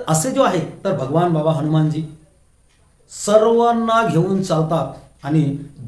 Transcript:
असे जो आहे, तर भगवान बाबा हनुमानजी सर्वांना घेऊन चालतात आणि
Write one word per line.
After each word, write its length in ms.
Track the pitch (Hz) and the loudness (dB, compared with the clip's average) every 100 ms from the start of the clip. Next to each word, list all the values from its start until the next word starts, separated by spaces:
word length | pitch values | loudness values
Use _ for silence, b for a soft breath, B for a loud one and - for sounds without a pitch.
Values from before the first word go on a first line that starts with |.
| - | -2
असे 240 | 160 262 | -2 0
जो 120 | 269 | 0
आहे, 160 | 233 180 151 - | 0 0 -6 -6
तर 140 | 190 147 | -4 -4
भगवान 360 | 131 160 175 | -2 0 0
बाबा 180 | 160 151 | 0 0
हनुमानजी 520 | 156 151 156 156 156 156 - _ _ _ _ _ _ _ _ _ | 0 0 0 0 -2 -8 -12 _ _ _ _ _ _ _ _ _
सर्वांना 880 | - - 214 220 233 233 233 226 226 202 | -10 2 4 4 4 2 2 0 2 2
घेऊन 340 | 165 185 190 | 2 2 0
चालतात 840 | - 156 160 160 - - - _ 143 | 0 0 0 -2 -4 -10 -20 _ -2
आणि 180 | 156 139 139 - - | 0 0 -2 -10 -16